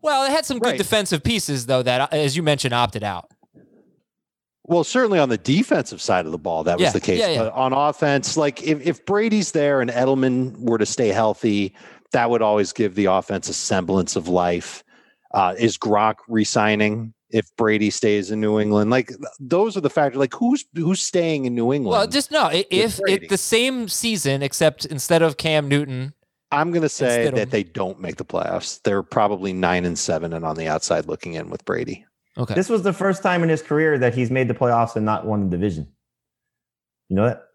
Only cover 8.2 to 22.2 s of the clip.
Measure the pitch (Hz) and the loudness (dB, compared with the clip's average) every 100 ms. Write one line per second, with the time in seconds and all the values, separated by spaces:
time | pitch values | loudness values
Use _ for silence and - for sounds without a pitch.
8.2 | - 160 147 - - 156 135 151 - 202 | 0 0 0 -2 -2 -2 -2 -4 -2 0
9.2 | 220 214 185 - 117 139 123 120 131 135 | 2 0 0 0 2 2 0 0 2 2
10.2 | 131 127 131 - 117 113 104 - 117 98 | 2 2 -2 -4 0 2 0 2 0 2
11.2 | 110 101 117 101 98 - - - _ 131 | 2 2 0 0 -2 -6 -20 -20 _ 0
12.2 | 117 117 110 107 98 - 107 92 98 92 | 2 2 4 2 0 0 -2 2 2 2
13.2 | - 98 - - - 101 90 98 90 - | 0 -6 -4 -8 -2 -2 0 0 0 -2
14.2 | 82 90 87 87 - - _ _ _ _ | 0 0 2 -2 -6 -16 _ _ _ _
15.2 | _ 107 92 92 117 101 113 104 110 110 | _ 0 0 2 0 0 0 2 2 0
16.2 | - 113 107 120 107 107 107 107 113 - | -4 0 0 2 2 2 2 0 -8 -14
17.2 | _ 113 - - 110 107 104 - 110 104 | _ -4 -4 0 2 2 2 0 0 0
18.2 | 95 107 107 107 107 104 104 127 127 127 | 0 -2 0 0 2 2 2 0 -2 -8
19.2 | 147 - 135 170 220 196 143 - 143 123 | -16 -14 -2 0 0 0 -2 0 0 0
20.2 | 135 - 240 277 - 165 165 185 - 185 | -2 0 0 0 -4 -6 -2 -2 -2 -2
21.2 | 165 151 131 120 117 143 139 226 208 277 | 0 -2 -2 -2 0 0 0 0 0 -2